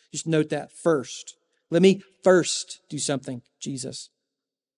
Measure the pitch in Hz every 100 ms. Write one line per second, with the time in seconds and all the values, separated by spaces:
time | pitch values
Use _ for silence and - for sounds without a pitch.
0 | _ 147 165 156 156 147 - - 170 147
1 | - - - - _ _ - 170 190 196
2 | - _ 190 180 - - - - - 147
3 | - 135 135 123 _ - - 131 127 123
4 | - _ _ _ _ _ _